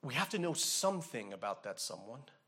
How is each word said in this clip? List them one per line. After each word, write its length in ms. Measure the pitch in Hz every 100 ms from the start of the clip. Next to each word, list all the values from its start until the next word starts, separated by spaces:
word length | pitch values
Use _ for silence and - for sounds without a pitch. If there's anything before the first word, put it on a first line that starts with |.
we 120 | 147
have 140 | 131 190
to 80 | 208
know 160 | 170
something 760 | 151 - - 190 196 - 120 101
about 300 | 98 101 98
that 160 | 104 95
someone. 460 | - 107 98 123 139 -